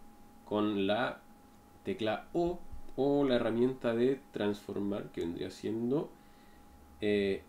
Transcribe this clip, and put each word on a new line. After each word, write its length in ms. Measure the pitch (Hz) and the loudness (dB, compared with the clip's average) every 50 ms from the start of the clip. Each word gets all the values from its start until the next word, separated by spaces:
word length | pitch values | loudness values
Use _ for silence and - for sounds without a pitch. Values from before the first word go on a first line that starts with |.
| - - - - - - - - - | -20 -20 -20 -20 -20 -20 -20 -20 -8
con 420 | - 104 107 107 107 104 101 98 | -2 0 2 2 2 2 2 2
la 340 | 98 104 113 131 127 120 - - - - - - - - - - - - - - | 2 2 2 0 -2 -4 -8 -14 -20 -20 -20 -20 -20 -20 -20 -20 -20 -20 -10 -6
tecla 440 | - 95 - 110 107 107 - - - - | -6 -4 -2 0 0 0 -2 -4 -4 -2
O 260 | 165 175 170 175 175 - - - - - - - | 0 0 0 -2 -4 -8 -10 -10 -10 -10 -8 -2
o 280 | - 131 143 143 143 143 | 0 2 4 4 4 4
la 120 | 135 123 | 4 4
herramienta 580 | 120 117 110 113 117 120 131 131 - - 120 117 | 4 2 2 2 2 2 2 2 0 -2 0 2
de 260 | 117 120 131 139 135 - - - | 4 4 2 2 0 -4 -10 -6
transformar 760 | - 104 101 104 104 - - 101 98 101 101 101 110 147 - - | -2 0 0 0 -2 -6 -6 -4 -2 -2 -2 -2 -2 -4 -6 -6
que 100 | - 87 | -4 -4
vendría 280 | 85 85 - - 98 | -4 -4 -4 -6 -8
siendo, 600 | - - - 104 107 113 117 120 131 156 185 - - - - - - - - - - - - - - - - - - - | -8 -6 -6 -4 -2 -2 0 0 0 0 0 -4 -8 -16 -20 -20 -20 -20 -20 -20 -20 -20 -20 -20 -20 -20 -20 -20 -10 -2
eh, 420 | 107 104 104 101 101 98 98 - - | 0 2 2 4 2 2 0 -2 -4